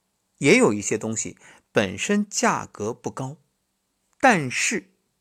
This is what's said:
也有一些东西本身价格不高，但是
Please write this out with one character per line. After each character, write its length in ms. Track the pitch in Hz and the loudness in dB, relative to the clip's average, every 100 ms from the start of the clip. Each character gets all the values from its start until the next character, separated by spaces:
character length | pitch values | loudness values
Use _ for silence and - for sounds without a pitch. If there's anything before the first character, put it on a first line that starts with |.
| _ _ _ - | _ _ _ 0
也 180 | 143 240 | 4 6
有 160 | 185 | 4
一 80 | 104 | 2
些 160 | - 107 | -2 -4
东 180 | 110 110 | -4 -6
西 220 | - - - - _ | -10 -14 -20 -20 _
本 260 | 120 95 98 | -2 -2 -2
身 320 | - 208 208 | -2 -2 -2
价 360 | - 226 135 107 | -2 -2 -2 -6
格 280 | - 107 | -8 -8
不 160 | 127 117 | -6 -10
高， 280 | - 131 151 _ _ _ _ _ _ _ _ | -8 -10 -10 _ _ _ _ _ _ _ _
但 320 | 269 185 131 | 2 4 0
是 400 | - - 233 - _ _ _ | -2 -2 -4 -8 _ _ _